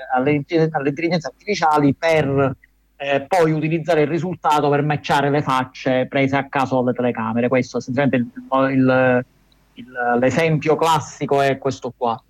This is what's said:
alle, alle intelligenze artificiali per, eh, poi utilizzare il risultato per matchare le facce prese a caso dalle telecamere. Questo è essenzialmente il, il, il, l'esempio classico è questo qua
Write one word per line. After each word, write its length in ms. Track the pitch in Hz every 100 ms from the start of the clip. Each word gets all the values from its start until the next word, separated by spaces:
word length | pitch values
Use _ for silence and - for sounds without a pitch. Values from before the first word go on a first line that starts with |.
| 131
alle, 280 | 127 135 151 139 165 160
alle 180 | 156 139
intelligenze 380 | 143 165 175 139
artificiali 680 | - - 196 165 151 143
per, 600 | 131 165 160 139 139 139 135 _ _ _ -
eh, 300 | 139 139 -
poi 220 | 185 160
utilizzare 520 | 156 156 165 160 160
il 60 | 143
risultato 600 | 165 180 165 170 151 143
per 120 | 143
matchare 460 | 147 147 - 151 143
le 140 | 147
facce 640 | 147 131 131 - 135 127 127
prese 280 | 143 135 139
a 120 | 135
caso 320 | 143 131 131
dalle 160 | 123 120
telecamere. 520 | 123 117 113 113 123
Questo 280 | 127 127 123
è 40 |
essenzialmente 360 | 123 127 143 131
il, 140 | 120 - - 131 135
il, 540 | 135 131 127 127 123 127 _ _ _ _
il, 120 | - 120 127 120 120
l'esempio 580 | 127 165 165 156 156 147
classico 680 | 165 160 - - 139 139
è 160 | 139 135
questo 340 | 139 - 123
qua 240 | - 120 117